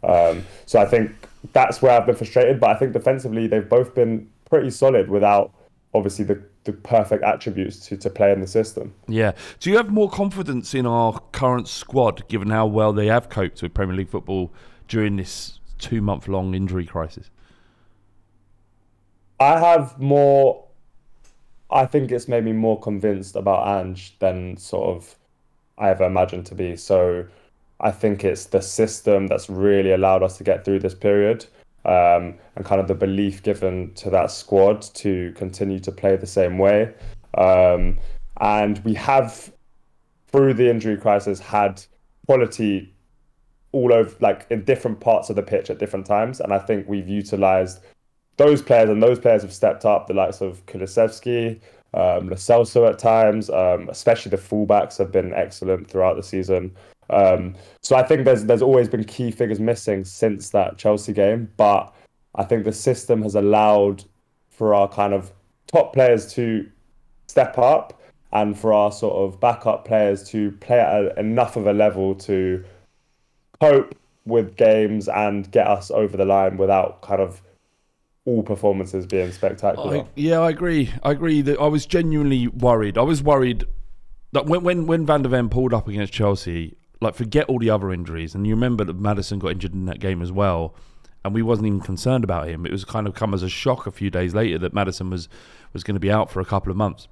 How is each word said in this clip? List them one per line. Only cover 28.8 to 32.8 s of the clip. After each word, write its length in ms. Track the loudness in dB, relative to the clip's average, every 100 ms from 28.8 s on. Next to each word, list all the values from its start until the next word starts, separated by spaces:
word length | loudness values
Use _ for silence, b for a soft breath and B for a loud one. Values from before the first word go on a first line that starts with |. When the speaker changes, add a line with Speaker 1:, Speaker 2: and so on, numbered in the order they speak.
| -2 -2 0 0 0
Speaker 1:
that's 240 | -4 -6
really 400 | -2 2 2 2
allowed 320 | 2 4 2
us 160 | 0 -4
to 60 |
get 200 | -2 -2
through 140 | 0 -2
this 160 | -2
period, 500 | -4 0 2 2 0 -6 b _ _
um, 500 | 0 4 4 4 0 -14 b
and 100 | -16
kind 160 | -2 -2